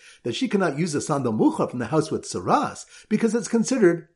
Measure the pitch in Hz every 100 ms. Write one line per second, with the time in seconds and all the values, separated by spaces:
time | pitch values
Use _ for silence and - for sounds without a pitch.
0 | - - 123 - 254 202 175 139 175 143
1 | - 143 123 110 160 156 147 123 110 156
2 | 147 110 - 104 98 254 143 - - -
3 | - 214 226 226 180 233 - 262 180 170
4 | -